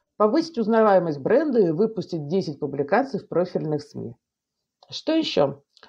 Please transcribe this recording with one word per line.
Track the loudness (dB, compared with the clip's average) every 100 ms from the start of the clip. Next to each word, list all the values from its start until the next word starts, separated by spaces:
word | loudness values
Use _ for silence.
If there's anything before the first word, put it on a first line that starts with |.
| _ 0
повысить | 2 2 -2 -4
узнаваемость | 0 4 6 4 2 -2
бренда | 2 2 2 2
и | 2
выпустить | 2 0 -2 -8 -8 -4
десять | -4 -4 -6
публикаций | -6 -4 0 0 0 -6
в | -4
профильных | -2 -2 -2 -4 -4
сми. | -6 -12 -12 -14 _ _ _ _ _ _ _
Что | -10 -2
еще? | -2 0 0 0 -2 _ _